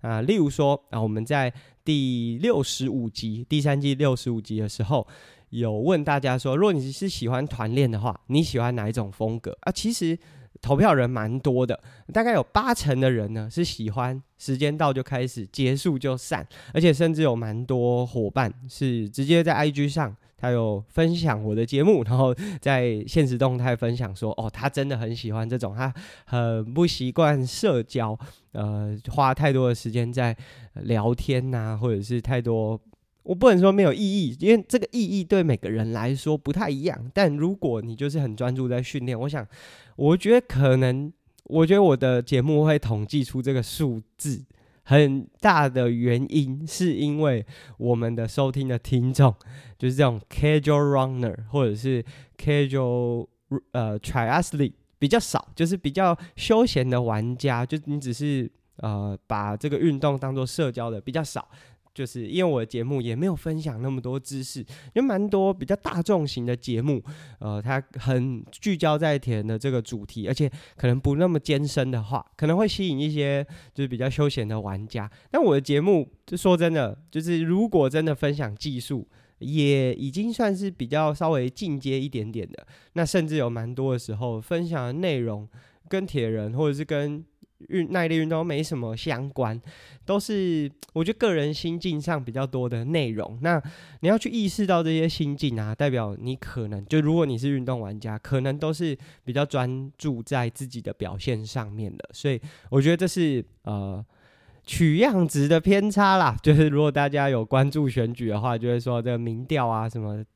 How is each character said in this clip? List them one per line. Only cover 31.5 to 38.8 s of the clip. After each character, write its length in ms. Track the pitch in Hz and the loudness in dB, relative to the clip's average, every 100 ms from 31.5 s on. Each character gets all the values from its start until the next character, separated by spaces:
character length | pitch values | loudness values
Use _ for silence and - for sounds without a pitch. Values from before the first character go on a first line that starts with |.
啊， 200 | 123 110 | -2 -2
或 200 | 110 120 | -2 0
者 80 | 104 | -2
是 180 | 101 120 | -2 -4
太 200 | 117 127 | 0 -2
多， 380 | 120 113 110 110 _ _ _ _ | 0 0 0 -4 _ _ _ _
我 120 | - | -6
不 140 | 180 254 | 6 8
能 100 | 185 | 8
说 140 | 190 | 8
没 100 | 196 | 8
有 100 | 185 | 4
意 60 | 143 | 4
义， 380 | 202 202 156 127 | 0 0 0 0
因 140 | 185 | 6
为 100 | 226 185 | 6 6
这 100 | 247 | 0
个 80 | - | 0
意 100 | 240 | -2
义 220 | 214 196 | -2 -2
对 180 | 170 196 | 2 2
每 140 | 165 120 | 4 2
个 140 | 92 | 0
人 220 | 110 110 | -2 -2
来 220 | 113 117 | -2 -2
说 220 | 135 - 151 | -2 -2 -2
不 160 | - | -2
太 160 | 147 170 | -2 -2
一 140 | 135 | -2
样。 280 | 160 139 117 | -4 -6 -6
但 200 | 196 190 | 2 2
如 200 | 147 160 | 4 -2
果 260 | 196 151 113 | -2 -2 -2
你 160 | 117 113 | -4 -4
就 140 | 143 | -4
是 100 | 156 | -2
很 160 | 135 107 | -2 -2
专 180 | 123 | -2
注 140 | 127 127 | 0 -2
在 140 | 123 | -2